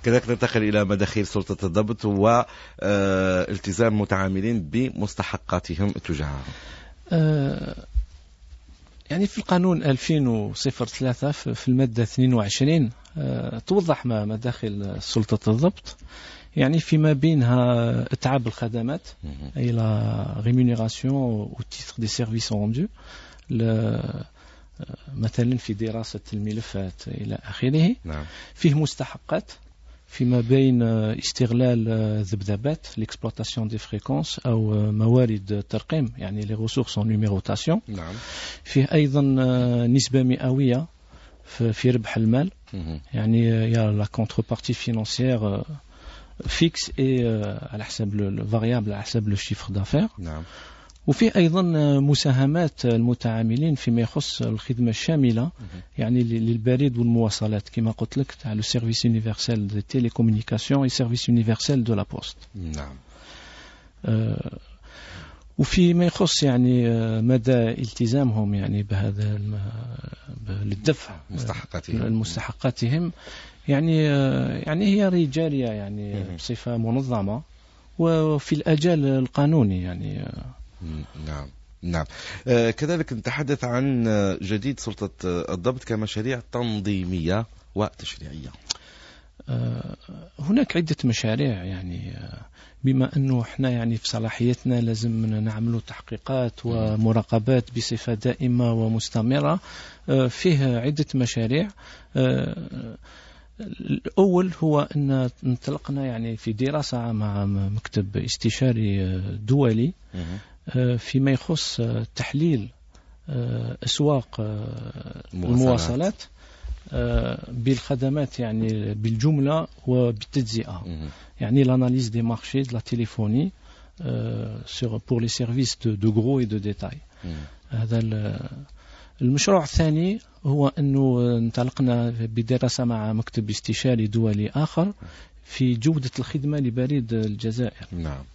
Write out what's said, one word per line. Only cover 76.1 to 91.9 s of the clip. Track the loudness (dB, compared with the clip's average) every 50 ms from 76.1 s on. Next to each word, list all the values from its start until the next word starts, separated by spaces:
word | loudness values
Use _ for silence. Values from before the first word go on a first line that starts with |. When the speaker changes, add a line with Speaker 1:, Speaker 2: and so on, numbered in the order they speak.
| -4
Speaker 1:
مهم. | -4 -4 -6 -8
Speaker 2:
بصفة | -10 -6 -6 -8 -6 -4 -4 -2
منظمة | 0 0 0 0 0 0 0 -2 -2 0 -2 -4 -6 -8 _ -20 -20 _ -20 _ -20 _ -18 -2 0
وفي | 2 4 4 4 4 2 2 0 0 0 -2
الأجال | 0 2 2 2 4 4 4 4 4 4
القانوني | 2 2 2 0 0 2 2 4 4 6 4 4 4 2 0
يعني، | -2 -4 -6 -6 -6 -6 -6 -6
آه. | -8 -8 -10 -12 -12 -14 -16 -16 -20 -20 -16 -14
Speaker 1:
مم، | -10 -10 -8 -10 -10 -12 -12 -12 -10
نعم، | -8 -8 -8 -10 -12 -16 -20 -20 -20 -20 -10
نعم. | -6 -2 -2 -2 -2 -4 -8 -16 -14 -12 -14 -8 0 4
آه، | 4 6 6 4
كذلك | 2 0 0 0 0 0 -2 -4
نتحدث | -6 -6 -4 -4 -4 -2 -2 -2 -2 -2 -2
عن، | -2 0 0 0 2 2 2 2
آه، | 2 4 2 2 2 0 -2
جديد | -2 -2 -2 -2 -2 -4 -6 -4
سلطة، | -6 -8 -6 -6 -8 -8 -8 -6 -4
آه، | -2 -2 -2 -2 -4 -6
الضبط | -2 -2 -2 -2 -2 -4
كمشاريع | -4 -2 -2 -2 -4 -4 -4 -4 -4 -4 -6 -8 -8
تنظيمية | -6 -4 -2 -2 -2 -2 -2 0 0 0 -2 -2 -2 -2 0 0 0 0 -2 -4 -10 -20 -20 -8 -4
وتشريعية. | -2 -2 -2 -4 -10 -14 -14 -12 -12 -14 -14 -12 -12 -14 -14 -16 -18 -8 -8 -8 -8 -8 -20 -20 -20 -20 -20 -20 -20 _ -20 _ -18 -8 -6
Speaker 2:
آه، | -4 -4 -2 -4 -6 -6 -8 -12 -14 -16 -18 -20 -18 -18 -20 -20 _ -8
هناك | -2 2 2 2 2 2 0
عدة | -2 0 -2 -4 0 0
مشاريع | 0 0 2 0 -2 0 0 0 -2 -2 -4 -6
يعني، | -8 -8 -8 -8 -8